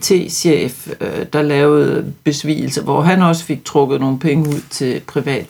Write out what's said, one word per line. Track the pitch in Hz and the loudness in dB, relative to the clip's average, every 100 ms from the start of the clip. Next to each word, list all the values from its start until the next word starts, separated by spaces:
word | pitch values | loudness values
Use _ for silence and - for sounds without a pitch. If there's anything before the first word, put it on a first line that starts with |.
T-chef, | - 190 - - 175 156 - - - - | 2 2 0 -2 2 2 0 -6 -12 -8
øh, | - - - | -6 -6 -4
der | 151 | -2
lavede | 147 143 147 147 139 - - - | 0 2 4 4 2 0 -4 -4
besvigelser, | - 143 151 156 131 135 | -2 -2 -2 -4 -4 -4
hvor | - 143 | -2 2
han | 156 185 | 4 4
også | 175 165 | 4 2
fik | - 139 | -2 -8
trukket | - - 131 139 | -2 0 2 2
nogle | 135 131 | 0 -2
penge | 165 147 151 | 0 2 0
ud | 143 - | -2 -6
til | - 131 120 - | -6 -4 -4 -4
privat | 151 139 139 - | -4 -2 -4 -6